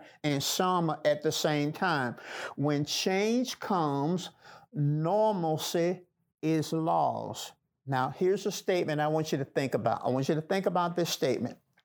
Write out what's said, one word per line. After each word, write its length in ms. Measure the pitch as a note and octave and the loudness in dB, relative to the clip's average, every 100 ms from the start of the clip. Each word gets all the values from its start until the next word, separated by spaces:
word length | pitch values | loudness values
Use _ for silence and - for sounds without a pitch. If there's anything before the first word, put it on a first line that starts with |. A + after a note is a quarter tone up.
| - - | -10 -6
and 200 | D3+ C#3 | -2 0
summer 560 | - - F#3 F3+ E3 D3 D3+ | 0 0 2 2 2 0 0
at 180 | D3+ | 2
the 80 | D#3 | 0
same 400 | D3+ E3 D3 D3 | 0 2 2 0
time. 440 | D3+ F#3+ D3+ B2 D#3 - - - - | 0 0 2 0 -4 -12 -10 -10 -2
When 280 | C#3+ D3 | 0 0
change 760 | D3 - G3+ F#3+ G#3+ A#3+ B3+ - | 0 -2 0 2 2 2 -2 -6
comes, 720 | - F#3 D3+ C#3 D3 F3+ - - - - - | -2 0 2 0 0 -2 -4 -16 -20 -20 -10
normalcy 1300 | - D3 D3+ D#3+ G#3 A3 G3 D#3+ D#3 - F3 E3+ F#3 - _ _ _ | -2 0 2 0 2 2 2 0 -2 -2 0 0 -2 -8 _ _ _
is 320 | D#3+ D#3+ D3+ | 0 0 0
lost. 800 | D#3+ D#3+ E3 C3+ A2+ G#2+ A2+ - - _ _ C3 | -2 0 2 2 -2 -6 -10 -12 -16 _ _ -4
Now, 260 | C3 C3 - | -2 -2 0
here's 280 | F3+ G3+ G#3 | 0 2 -2
a 60 | |
statement 500 | - - F3+ D#3+ D3+ | -4 0 0 0 0
I 60 | D3+ | 0
want 240 | D#3 D#3 | 0 0
you 60 | D3 | -2
to 60 | C3+ | -2
think 280 | D#3 C3+ | -2 0
about. 280 | B2 A2+ G2+ B2 | 0 0 0 0
I 40 | |
want 200 | B2+ C3+ | 0 2
you 60 | D#3 | 0
to 60 | |
think 240 | D#3 G3 G3 | 0 -2 0
about 300 | F3+ F3 F3 | 0 0 0
this 140 | E3+ | -2
statement. 480 | - D3 A#2+ A#2+ - _ _ | 0 0 0 -2 -6 _ _